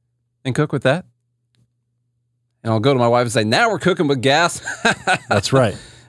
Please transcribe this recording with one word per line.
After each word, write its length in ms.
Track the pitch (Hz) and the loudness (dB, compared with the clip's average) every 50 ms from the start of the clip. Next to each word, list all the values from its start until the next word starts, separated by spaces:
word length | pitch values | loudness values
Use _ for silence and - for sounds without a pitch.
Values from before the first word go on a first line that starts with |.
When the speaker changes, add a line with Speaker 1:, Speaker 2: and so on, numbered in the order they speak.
| _ _ _ _ _ _ _ _ - | _ _ _ _ _ _ _ _ -8
Speaker 1:
and 100 | 131 120 | -4 -2
cook 160 | - 151 147 - | -2 -2 -2 -2
with 120 | 135 - | -2 0
that? 200 | 131 127 123 - _ _ _ _ _ _ _ _ _ _ _ _ _ _ _ _ _ _ _ _ _ _ _ _ _ _ _ _ _ _ _ - | 0 0 -2 -4 _ _ _ _ _ _ _ _ _ _ _ _ _ _ _ _ _ _ _ _ _ _ _ _ _ _ _ _ _ _ _ -4
And 100 | 113 113 | -2 0
I'll 60 | 110 | 0
go 120 | 104 139 139 | 2 2 2
to 60 | 127 | 2
my 100 | 120 117 | 2 2
wife 140 | 120 120 123 | 2 2 0
and 100 | 120 107 | 0 0
say, 100 | 120 107 | -2 0
"Now 280 | 107 123 190 240 233 | 0 2 2 2 0
we're 80 | 202 165 | 0 0
cooking 260 | - 180 185 180 170 | 0 -2 0 0 0
with 140 | 143 143 131 | 0 0 0
gas." 420 | 110 135 139 156 170 165 - - - - - - - | 2 2 2 2 2 0 -2 -6 -10 -12 -8 -2 -2
<laughs> 460 | 233 147 - - - 185 - - - | -2 -2 -2 -2 -2 -2 -2 -2 -2
Speaker 2:
That's 240 | 202 - - - 135 | -2 -2 0 2 2
right. 240 | 135 127 104 - - - - - - - | 2 2 2 0 -6 -12 -20 -20 -20 -18